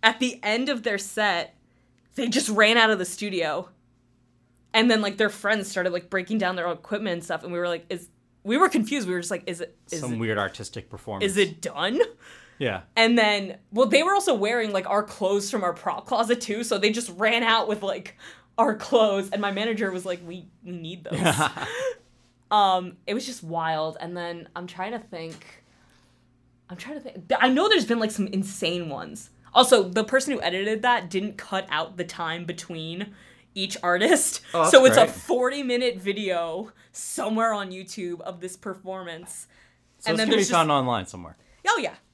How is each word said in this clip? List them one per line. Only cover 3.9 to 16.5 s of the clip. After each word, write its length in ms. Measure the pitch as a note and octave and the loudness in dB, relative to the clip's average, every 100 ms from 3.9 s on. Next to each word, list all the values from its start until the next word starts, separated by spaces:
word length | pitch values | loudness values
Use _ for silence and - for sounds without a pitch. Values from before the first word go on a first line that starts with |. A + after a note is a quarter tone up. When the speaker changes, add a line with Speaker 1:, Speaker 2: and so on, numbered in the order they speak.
| _ _ _ _ _ _ _ _ A3+ | _ _ _ _ _ _ _ _ 4
Speaker 1:
And 160 | A#3+ | 4
then, 100 | A3 | 4
like, 160 | G#3 G3 | 0 0
their 120 | G#3+ | -2
friends 380 | G#3 G3+ G#3+ G3 | 0 -2 -2 -2
started, 240 | - F3+ | -2 -2
like, 180 | F3 F3 | -4 -4
breaking 260 | F#3+ F3+ A3 | -6 -2 -2
down 180 | F#3 F#3 | -2 -2
their 140 | F3 | -4
equipment 420 | E3+ - G#3+ G#3+ | -6 -6 -6 -4
and 100 | E3+ | -6
stuff, 200 | E3 D#3+ | -6 -8
and 80 | F3 | -6
we 60 | F3 | -4
were 100 | F3 | -4
like, 180 | E3+ - | -4 -6
"Is," 200 | F3+ - _ _ _ | -10 -12 _ _ _
we 140 | G3+ B3 | -2 2
were 120 | F#4 | 4
confused. 380 | D#4 G#3+ C#4+ F#3+ | 2 0 -2 -2
We 60 | F3+ | -4
were 40 | |
just 100 | F3 | -4
like, 120 | F#3 F3+ | -6 -6
"Is 120 | E3+ | -8
it, 140 | F3 _ _ | -10 _ _
is 100 | E3 | -8
Speaker 2:
Some 120 | C3 | -6
Speaker 1:
it, 40 | A#2 | -4
Speaker 2:
weird 180 | A2+ G#2 | -2 0
artistic 500 | G2 - G#2+ - - | -2 -4 -12 -12 -14
performance. 420 | F#2 - F#3+ G3+ | -16 -10 -4 -2
Speaker 1:
is 60 | F#3+ | 2
it 240 | G3 D#3+ | 0 0
done?" 380 | - C#3 F3+ C4+ A4 - - - - _ | -10 -4 -2 0 0 -2 -20 -20 -20 _
Speaker 2:
Yeah. 220 | C3 C#3 - - | -4 -4 -4 4
Speaker 1:
And 220 | A3+ A#3+ | 4 6
then, 400 | G#3+ G#3 G3 - _ | 4 2 -4 -12 _
well, 160 | G#3 B3+ | 0 4
they 160 | C#4 | 4
were 100 | E4 | 4
also 200 | G4+ F#4+ A#3+ | 2 2 0
wearing, 360 | G3+ A#3+ A3 | 2 0 0
like, 160 | G3 F#3+ | -2 0
our 140 | G3+ | 0
clothes 460 | G#3 - F#3+ G3+ G3+ | 0 -4 0 0 -2
from 140 | A3+ | -2
our 100 | F3+ | -2
prop 320 | E3+ - C#3+ - | -4 -6 -6 -2
closet, 360 | A3 A3 A#3+ | -2 0 0
too, 220 | - | 0